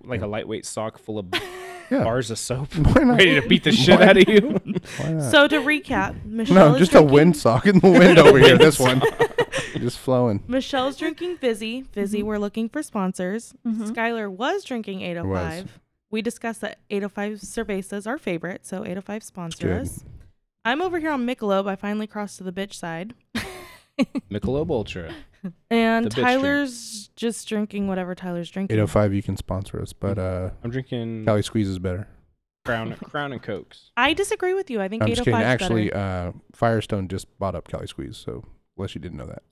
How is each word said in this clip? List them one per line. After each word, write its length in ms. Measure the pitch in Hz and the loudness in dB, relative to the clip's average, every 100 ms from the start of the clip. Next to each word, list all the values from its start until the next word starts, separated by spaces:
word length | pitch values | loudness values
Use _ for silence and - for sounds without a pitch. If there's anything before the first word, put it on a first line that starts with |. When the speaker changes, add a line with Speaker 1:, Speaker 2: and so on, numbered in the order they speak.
Speaker 1:
like 160 | - 120 | -10 -8
Speaker 2:
Yeah. 60 | 104 | -6
Speaker 1:
a 20 | |
lightweight 380 | 107 95 110 - | -8 -8 -10 -10
sock 320 | - 110 - | -10 -10 -12
full 220 | - 107 | -12 -10
of 60 | 92 - 370 - - - - | -8 -8 -8 -16 -18 -18 -6
Speaker 2:
Yeah. 120 | 269 | -2
Speaker 1:
bars 260 | 113 123 113 | 0 -2 -4
of 60 | 110 | -8
soap, 340 | - 123 143 | -6 -6 -6
Speaker 2:
<laughs> 0 | 165 | 0
Why 280 | 147 - | 4 6
not? 140 | 254 240 | 6 6
Speaker 1:
ready 220 | 185 147 | 6 4
to 80 | - | 4
beat 140 | - | 2
the 60 | 156 | 4
Speaker 2:
Why 60 | - | 4
Speaker 1:
shit 260 | 131 190 | 6 8
out 140 | 180 196 | 10 8
of 120 | 185 | 8
you. 320 | 214 247 196 - - - - | 6 4 -4 -4 -8 -8 -8
Speaker 2:
Why 140 | 147 | -4
not? 180 | 160 139 | -2 2
Speaker 3:
So 160 | 294 294 | 4 6
to 140 | 302 | 2
recap, 640 | 277 302 - 220 196 - | 0 -4 -2 -4 -4 -8
Speaker 2:
<laughs> 20 | |
Speaker 3:
Michelle 300 | 208 220 220 185 147 | -10 -6 4 8 8
Speaker 2:
No, 20 | |
Speaker 3:
is 60 | - | 6
Speaker 2:
just 100 | 185 | 6
a 40 | |
Speaker 3:
drinking 200 | 180 151 | 6 8
Speaker 2:
wind 220 | 143 165 156 | 8 6 4
sock 300 | 120 117 202 | 2 2 6
in 120 | 190 | 8
the 100 | 190 | 8
wind 280 | 170 180 165 | 10 10 10
over 180 | 143 135 | 10 10
here. 200 | - 123 | 10 10
Speaker 1:
<laughs> 0 | |
Speaker 2:
This 200 | 156 147 | 8 6
Speaker 1:
Wind 200 | 127 131 | 2 2
Speaker 2:
one. 100 | - | 0
Speaker 1:
sock. 140 | - 453 - 453 - - | 0 -2 0 -4 -6 -8
Speaker 2:
Just 240 | 202 120 - | -6 -6 -6
flowing. 440 | - 127 120 101 - | -2 0 2 -2 -4
Speaker 3:
Michelle's 480 | 254 254 269 262 269 | -6 -2 -4 -4 -4
drinking 400 | 330 311 349 339 | -8 -6 -10 -4
Vizzy. 440 | 254 214 220 247 262 | -4 -4 -8 -12 -12
Vizzy, 260 | 202 202 208 | -8 -4 -4
Speaker 4:
Mm-hmm. 80 | 208 | -4
Speaker 3:
we're 120 | 208 | -6
looking 300 | 202 220 226 | -6 -6 -8
for 140 | 294 | -8
sponsors. 720 | 302 214 185 190 180 220 - _ 233 | -8 -6 -6 -4 -8 -8 -12 _ -8
Speaker 4:
Mm-hmm. 180 | 220 | -8
Speaker 3:
Skylar 440 | 214 240 226 233 202 | -8 -6 -6 -6 -8
was 360 | 185 262 392 | -6 -6 -6
drinking 380 | - 240 214 190 | -8 -10 -10 -10
Speaker 2:
It 20 | |
was. 40 | 175 170 | -10 -8
Speaker 3:
eight 20 | |
oh 160 | 95 | -6
five. 440 | 95 87 170 190 _ _ _ _ | -4 -6 -10 -14 _ _ _ _
We 100 | 220 | -6
discussed 420 | 214 - 233 220 | -6 -8 -10 -8
that 160 | 208 - _ | -12 -14 _
eight 140 | 202 | -8
oh 40 | 202 | -6
five 260 | - 208 | -8 -10
Cerveza 580 | 214 190 - 214 196 190 | -10 -10 -10 -6 -8 -8
is 120 | 202 202 | -12 -10
our 120 | 294 | -8
favorite, 480 | - 165 165 190 - | -6 -8 -8 -12 -12
so 180 | 185 | -12
eight 120 | - 185 | -10 -12
oh 20 | |
five 220 | 190 214 | -12 -14
sponsor 460 | - - 170 - - | -14 -14 -14 -6 -4
Speaker 2:
Good. 140 | 90 | -4
Speaker 3:
us. 220 | - - - - - _ _ _ | -6 -12 -20 -20 -20 _ _ _
I'm 180 | 226 277 | -6 -4
over 160 | 370 339 | -4 -4
here 120 | 311 | -4
on 140 | 277 240 | -4 -4
Michelob. 420 | 254 208 196 196 | -4 -2 -2 -2
I 80 | 190 | -6
finally 300 | 208 214 214 | -6 -6 -8
crossed 300 | 208 208 - | -10 -12 -12
to 60 | |
the 80 | 185 | -12
bitch 220 | 180 202 | -10 -12
side. 400 | - 175 165 214 - _ | -10 -12 -10 -12 -18 _
<laughs> 960 | 226 381 370 349 - _ - - 269 - | -12 -12 -16 -20 -20 _ -6 -4 -6 -10
Speaker 1:
Michelob 380 | 104 - 135 165 | -8 -4 -4 -4
Ultra. 440 | 127 101 92 82 - - _ 190 - _ | -4 -6 -12 -14 -16 -20 _ -18 -18 _
Speaker 3:
And 360 | 233 226 226 233 | 0 0 0 -2
Speaker 1:
The 40 | |
bitch 40 | |
drink. 140 | 214 247 | -2 0
Speaker 3:
Tyler's 800 | 262 277 285 277 233 226 220 208 | 0 0 -2 -4 -10 -16 -18 -18
just 320 | _ 233 - - | _ -8 -8 -8
drinking 380 | 214 214 185 196 | -6 -6 -6 -6
whatever 280 | 185 180 180 | -6 -8 -10
Tyler's 340 | 185 175 165 | -10 -10 -10
drinking. 260 | 190 196 107 | -10 -4 -2
Speaker 2:
Eight 40 | |
oh 60 | 107 | 0
five, 260 | 107 104 | 0 0
you 80 | 98 | -4
can 140 | - 101 | -6 -10
sponsor 440 | - 92 101 - | -8 -10 -10 -12
us, 120 | - | -12
but, 260 | - 98 98 | -10 -8 -6
uh, 320 | 92 90 92 - | -6 -6 -10 -10
Speaker 1:
I'm 60 | 117 | -10
drinking 540 | 131 127 123 113 113 | -10 -10 -10 -10 -6
Speaker 2:
Cali 180 | 107 104 | -2 -2
Squeeze 260 | 98 113 98 | -2 -4 -4
is 100 | 92 | -4
better. 300 | 92 90 - _ _ _ _ _ | -8 -8 -12 _ _ _ _ _
Speaker 1:
Crown, 320 | - 117 113 107 | -10 -8 -8 -12
Crown 360 | - 147 143 | -12 -10 -10
and 100 | 120 | -10
Cokes. 500 | - 95 - - _ - | -10 -12 -12 -20 _ -4
Speaker 3:
I 160 | 269 | -2
disagree 420 | 320 403 427 370 | -2 -4 -4 -4
with 160 | 381 381 | -4 -6
you. 100 | 226 | -8
I 80 | 190 | -6
think 140 | 226 | -4
Speaker 2:
I'm 40 | 220 | -2
just 100 | 233 | -2
kidding. 140 | 240 | -2
Speaker 3:
eight 80 | 107 | -2
oh 20 | |
five 20 | 120 | 0
is 160 | 127 | -2
Speaker 2:
Actually, 260 | - 113 104 | -2 -2 -2
Speaker 3:
better. 380 | 98 98 92 87 | -4 -6 -6 -8
Speaker 2:
uh, 40 | - _ | -12 _
Firestone 540 | _ 120 113 - 104 90 | _ 0 0 -4 -6 -6
just 300 | 95 - _ | -10 -14 _
bought 160 | 98 | -8
up 140 | 87 - | -8 -12
Cali 180 | - - | -14 -12
Squeeze, 300 | - 65 58 | -14 -14 -14
so 280 | - 60 - - _ - | -14 -14 -16 -20 _ -12
unless 180 | 98 | -12
you 60 | - | -10
didn't 180 | 85 73 | -14 -14
know 80 | - | -14
that. 160 | - _ | -16 _